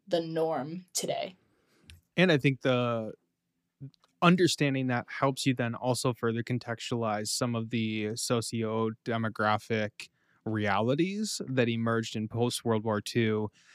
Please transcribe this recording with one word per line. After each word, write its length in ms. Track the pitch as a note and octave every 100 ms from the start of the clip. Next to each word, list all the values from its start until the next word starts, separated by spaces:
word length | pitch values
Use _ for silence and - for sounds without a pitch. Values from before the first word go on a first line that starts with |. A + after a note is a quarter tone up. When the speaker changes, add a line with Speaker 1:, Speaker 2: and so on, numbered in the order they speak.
| -
Speaker 1:
the 140 | E3+
norm 640 | E3 D#3+ D#3+ D3 C#3+ F3+ -
today. 400 | - - C#3 F#3 - _ _ _ _ - - _ -
Speaker 2:
And 140 | F#3
I 80 | D3
think 220 | C#3+ C3+
the 520 | C3+ B2 A#2+ A#2 G#2+ - _ _ _ _ _ _ C3+ - _ _
understanding 640 | F3 F#3 E3+ - C#3+ C3+ C3
that 180 | A#2+ -
helps 360 | - C#3 C3+
you 100 | C#3
then 200 | B2+ A#2+
also 380 | A#2 B2+ B2 C3
further 320 | A#2 A#2 A2+
contextualize 840 | A2+ B2 - A#2 - A#2+ A2+ G#2 G#2+
some 280 | - B2 A#2
of 140 | A2+
the 440 | A#2 A2 A2 G#2
socio-demographic 1800 | A#2 - A#2+ - A#2 A2 A2+ A2+ A2 - A2+ A2+ G#2+ G#2+ G#2+ - A2+ G#2 - - _ _ _ A2
realities 920 | G#2+ G#2 G2 A2+ C#3+ F#3 G3+ G#3+ - -
that 220 | B2+ A#2
emerged 440 | A#2 A2+ A2+ A2+
in 140 | A2 G#2+
post-World 560 | A2+ B2 - A#2 A2
War 160 | A2 G#2
Two 500 | - A#2 A2+ G#2+ G#2+ - _